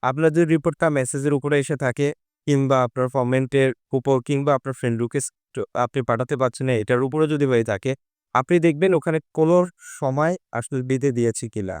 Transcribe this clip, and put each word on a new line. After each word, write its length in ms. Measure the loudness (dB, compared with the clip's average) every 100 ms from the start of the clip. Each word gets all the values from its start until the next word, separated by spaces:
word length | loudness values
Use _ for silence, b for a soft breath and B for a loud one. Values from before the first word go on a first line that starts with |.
আপনার 260 | -2 2 2
যদি 160 | 2 2
রিপোর্টটা 360 | 2 0 0 0
মেসেজের 440 | 0 -2 -2 0
উপরে 220 | 0 0 0
এসে 160 | 0 -2
থাকে 300 | -4 -2 -2 -4 _ _ 0
কিংবা 300 | 2 4 2
আপনার 240 | 2 -2 -2
কমেন্টের 600 | 0 0 0 0 2 0 -2 _
উপর 220 | -4 0 0
কিংবা 300 | 2 -2 2
আপনার 200 | 0 -2 -4
ফ্রেন্ড 220 | -4 -2
রিকোয়েস্ট 360 | -2 -4 -6 _ _ -10 -8 -4
আপনি 240 | -2 -2
পাঠাতে 320 | -2 -2 -2 0
পারছেন 280 | -2 -2 -2
না, 80 |
এটার 280 | -2 0 0
উপরে 220 | 0 0 0
যদি 180 | 2 2
হয়ে 200 | 2 2
থাকে, 260 | -2 -4 -6 _ _ _ -4
আপনি 200 | 2 2
দেখবেন 320 | 2 2 2
ওখানে 260 | 2 0 -4 -4
কোনো 220 | 0 4 4 2 _ -20
সময় 420 | -6 -4 0 -2 -2 _
আসলে 240 | -10 -6 -6
বেঁধে 260 | -4 -2 0
দিয়েছে 340 | 0 0 -2 -8
কিনা। 280 | -8 -8 -8